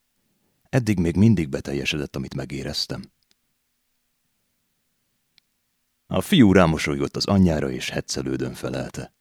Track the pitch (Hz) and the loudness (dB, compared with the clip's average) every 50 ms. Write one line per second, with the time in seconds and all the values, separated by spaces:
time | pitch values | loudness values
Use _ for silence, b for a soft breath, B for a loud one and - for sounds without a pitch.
0 | _ _ _ _ _ _ _ _ _ _ _ _ _ _ - 131 117 107 104 90 | _ _ _ _ _ _ _ _ _ _ _ _ _ _ -2 0 0 2 0 2
1 | 85 85 78 87 110 113 107 85 80 67 67 69 - - 69 69 65 - 82 73 | 0 0 4 4 6 6 6 4 0 -4 -6 -8 -6 -6 -6 -4 -4 -4 -4 -4
2 | 69 - - 69 65 71 - 69 67 64 69 67 67 71 76 - - - 65 60 | -6 -6 -6 -10 -10 -8 -8 -8 -8 -8 -8 -8 -8 -8 -6 -6 -6 -6 -8 -10
3 | - - _ _ _ _ _ _ _ _ _ _ _ _ _ _ _ _ _ _ | -10 -16 _ _ _ _ _ _ _ _ _ _ _ _ _ _ _ _ _ _
4 | _ _ _ _ _ _ _ _ _ _ _ _ _ _ _ _ _ _ _ _ | _ _ _ _ _ _ _ _ _ _ _ _ _ _ _ _ _ _ _ _
5 | _ _ _ _ _ _ _ _ _ _ _ _ _ _ _ _ _ _ _ _ | _ _ _ _ _ _ _ _ _ _ _ _ _ _ _ _ _ _ _ _
6 | _ _ 92 92 - - 202 160 117 98 90 95 90 82 78 76 - 82 71 69 | _ _ -4 -4 -2 2 4 6 6 8 8 6 6 4 2 0 -2 -4 -2 -2
7 | 69 - - - - - 101 98 92 87 78 76 71 67 64 64 - - - 69 | -4 -4 -4 -6 -2 2 4 4 6 4 4 0 -2 -4 -6 -6 -8 -6 -8 -8
8 | - - - 67 65 65 67 65 65 64 64 - - 64 64 65 62 62 - 69 | -8 -6 -8 -6 -4 -4 -4 -4 -6 -8 -8 -8 -8 -8 -6 -6 -8 -8 -10 -12
9 | 65 - _ _ | -14 -14 _ _